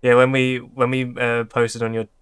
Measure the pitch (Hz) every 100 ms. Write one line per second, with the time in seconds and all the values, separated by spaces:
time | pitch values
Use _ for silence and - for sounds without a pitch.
0 | 127 123 127 135 127 127 - 135 123 131
1 | 123 120 120 117 113 - 117 117 113 113
2 | 110 _